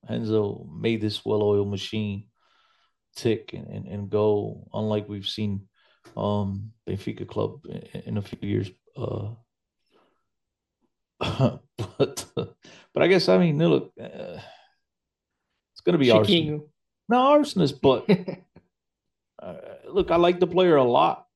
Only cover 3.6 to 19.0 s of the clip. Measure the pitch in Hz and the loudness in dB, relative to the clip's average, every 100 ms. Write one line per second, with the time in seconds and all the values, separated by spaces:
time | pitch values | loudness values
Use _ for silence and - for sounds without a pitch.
3.6 | - 104 101 101 101 104 107 104 104 107 | -12 -12 -10 -10 -4 0 2 2 -2 -10
4.6 | - 107 107 107 101 104 98 - 107 98 | -10 -6 -2 -2 -4 -10 -8 -6 -4 -6
5.6 | - _ _ _ - - 104 104 98 98 | -10 _ _ _ -16 -6 -2 -2 -2 -6
6.6 | 107 _ - 98 - - 98 - 104 - | -10 _ -8 -8 -6 -10 -10 -4 -4 -6
7.6 | - - - - - 107 95 - 101 104 | -14 -14 -12 -14 -8 -6 -6 -10 -4 -4
8.6 | 101 - _ - 113 104 104 117 _ _ | -4 -10 _ -10 -8 -6 -8 -12 _ _
9.6 | _ _ _ _ _ _ _ _ _ _ | _ _ _ _ _ _ _ _ _ _
10.6 | _ _ _ _ _ _ - 98 131 - | _ _ _ _ _ _ -6 0 0 0
11.6 | _ - 104 - 139 - - - - _ | _ -12 -12 -2 -4 -4 -10 -8 -8 _
12.6 | - - _ - 156 185 180 185 175 147 | -20 -20 _ 0 4 4 4 4 4 4
13.6 | 165 143 - - - - - 85 - - | 4 2 0 -16 -18 -14 -14 -14 -18 -20
14.6 | _ _ _ _ _ _ _ _ _ _ | _ _ _ _ _ _ _ _ _ _
15.6 | _ - - 175 131 110 107 170 151 151 | _ -6 0 4 6 6 6 2 2 -6
16.6 | 151 _ _ _ _ 240 262 294 294 - | -10 _ _ _ _ 2 6 4 4 0
17.6 | 151 131 139 123 - 185 - 180 _ - | 0 2 2 2 4 2 2 -14 _ -20
18.6 | _ _ _ _ | _ _ _ _